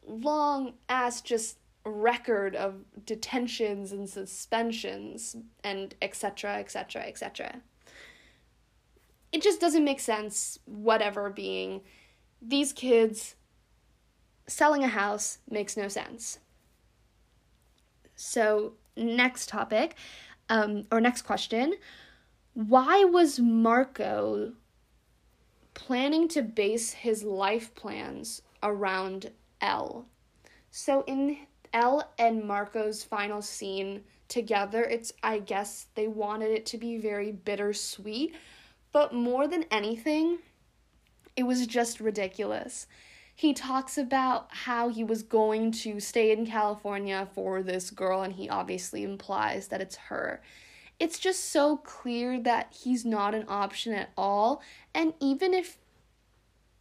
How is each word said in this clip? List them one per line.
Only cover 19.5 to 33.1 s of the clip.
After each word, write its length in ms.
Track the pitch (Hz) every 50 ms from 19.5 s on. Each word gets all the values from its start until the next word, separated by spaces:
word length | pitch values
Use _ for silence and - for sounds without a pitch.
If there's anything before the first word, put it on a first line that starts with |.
| - 208 - - 220 214 277 330 - - - - - - - - - - _ -
um, 360 | 226 220 214 208 208 208 208 -
or 100 | 226 226
next 220 | 226 247 247 - -
question. 500 | - 208 190 - - 226 226 254 302 392 381 - - - - - - - _ _ _ _ _ _ _ _
Why 500 | 240 220 208 240 254 254 285 349 403 403
was 340 | 370 349 349 349 294 - -
Marco 1120 | 240 233 226 226 226 226 233 247 269 262 - - 208 202 214 208 208 214 214 208 107 214 233 - _ _ _ _ _ _ _ _ _ _ _ _ _ _ _ _ _ _ _ _ _ _ _
planning 540 | - - - 254 247 262 285 302 320 330 320
to 160 | 320 302 240
base 480 | 220 - - 202 202 220 233 226 -
his 320 | - - - 240 220 214 208
life 500 | 214 196 190 196 196 214 233 226 - -
plans 680 | - - 208 - - - - - - - 226 - - - _ _ _
around 680 | - 208 208 196 208 190 190 190 190 190 190 190 196 214 - _ _ _ _ _
Elle? 440 | - 202 196 220 - - - 226 240 - _ _ _ _ _ _ _ - - _ _ _
So 340 | - - - - 277 269 277 -
in 300 | 269 269 277 277 294 285 - - _ _ - - -
Elle 340 | 233 240 247 269 294 302 - - -
and 240 | 233 233 226 220 214
Marco's 600 | 208 202 202 208 202 - 226 214 214 214 214 -
final 380 | -